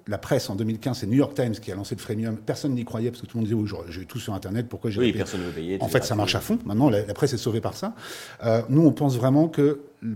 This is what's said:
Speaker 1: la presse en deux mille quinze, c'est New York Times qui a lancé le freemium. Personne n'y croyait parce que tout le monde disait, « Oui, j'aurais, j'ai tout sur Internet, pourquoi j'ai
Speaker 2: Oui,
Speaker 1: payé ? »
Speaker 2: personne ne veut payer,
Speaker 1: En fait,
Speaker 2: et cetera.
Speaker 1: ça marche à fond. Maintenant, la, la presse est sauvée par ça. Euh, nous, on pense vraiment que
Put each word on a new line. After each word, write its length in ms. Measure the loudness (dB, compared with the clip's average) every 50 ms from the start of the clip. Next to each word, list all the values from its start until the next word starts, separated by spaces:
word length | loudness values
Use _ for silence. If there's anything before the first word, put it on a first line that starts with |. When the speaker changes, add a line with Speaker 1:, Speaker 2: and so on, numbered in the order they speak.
| -8
Speaker 1:
la 120 | -6 -6 -4
presse 300 | -2 0 0 0 0 -2
en 60 | -4
deux 100 | -2 -2
mille 140 | -2 -2 -2
quinze, 200 | -2 -4 -4 -2
c'est 80 | -2
New 100 | 2 4
York 180 | 4 2 2 0
Times 180 | -2 -2 -2
qui 200 | -2 -4 -8 -8
a 20 | -8
lancé 200 | -8 -8 -8 -8
le 60 | -8
freemium. 360 | -6 -6 -4 -4 -4 -4 -6
Personne 380 | -6 -6 -6 -6 -4 -2 -2 -2
n'y 100 | -2 -4
croyait 260 | -4 -4 -2 -2 -4
parce 120 | -4 -6
que 40 | -10
tout 100 | -8 -4
le 40 | -2
monde 80 | -2 0
disait, « 120 | 0 0
Oui, 60 | 0
j'aurais, 240 | -2 -4 -8 -10 -10
j'ai 160 | -10 -12 -12
tout 120 | -10 -10 -10
sur 160 | -8 -6 -6
Internet, 340 | -6 -6 -4 -4 -4 -4 -6
pourquoi 220 | -6 -6 -4 -2
j'ai 100 | 0 2
Speaker 2:
Oui, 60 | 4 4
Speaker 1:
payé ? » 60 | 4 2 -2
Speaker 2:
personne 160 | -4 -4 -6
ne 60 | -6
veut 60 | -6
payer, 260 | -6 -6 -4 -4 -2 -2
Speaker 1:
En 80 | 0 2
fait, 100 | 2 2
Speaker 2:
et 40 |
cetera. 60 | 2 2
Speaker 1:
ça 60 | 0
marche 200 | 0 2 2 0
à 60 | 0
fond. 180 | 0 0 -2 -2 -2
Maintenant, 240 | 0 2 4 6 6
la, 160 | 6 4 2
la 100 | -2 -2
presse 180 | 0 0 0
est 60 | 0 0
sauvée 220 | 0 0 0 0
par 160 | -2 -4 -6
ça. 180 | -6 -6 -8 -8 -8 -12 -14 -14 -14 -16 -16 -10 -4 0
Euh, 180 | 2 2 2 2 4
nous, 180 | 6 6 8
on 60 | 8
pense 240 | 6 4 2 0 2
vraiment 320 | 2 4 4 6 6 4 4
que 320 | 4 4 4 4 4 0 -6 -16 -14 -10 -8 -8 -8